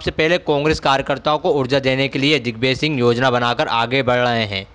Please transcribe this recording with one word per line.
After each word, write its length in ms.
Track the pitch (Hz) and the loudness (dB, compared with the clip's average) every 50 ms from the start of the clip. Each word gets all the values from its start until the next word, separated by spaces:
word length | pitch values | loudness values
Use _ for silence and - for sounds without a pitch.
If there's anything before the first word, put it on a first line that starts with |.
| - | -4
से 60 | 175 | -4
पहले 280 | - - 156 160 175 175 | -2 0 0 2 2 0
कांग्रेस 420 | - - 147 139 147 156 156 156 | 0 0 0 2 2 0 0 0
कार्यकर्ताओं 580 | - 147 135 135 139 - 143 123 - 151 151 143 | 0 0 0 0 0 -2 -4 -2 -2 -2 0 0
को 120 | 165 185 | 0 0
ऊर्जा 280 | 143 143 127 120 139 139 | 0 0 0 0 0 0
देने 300 | 127 131 131 135 139 127 | 0 0 0 0 0 -2
के 100 | - 139 | -2 0
लिए 200 | 131 147 151 135 | 0 2 2 0
दिग्विजय 360 | 117 123 110 110 131 131 127 | 0 -4 -4 -2 -2 -2 0
सिंह 240 | - 151 156 151 127 | 0 -2 -2 0 2
योजना 320 | 120 120 117 120 131 131 | 2 2 2 2 2 0
बनाकर 380 | 120 120 120 120 120 131 156 - | 2 2 0 0 0 -2 -2 -2
आगे 340 | 117 117 117 117 127 139 | 0 -2 -2 0 -2 -2
बढ़ 160 | 123 123 123 123 | 0 0 2 2
रहे 260 | 123 120 117 117 110 | 2 0 0 0 -2
हैं। 220 | 101 101 95 98 - | -4 -6 -8 -10 -10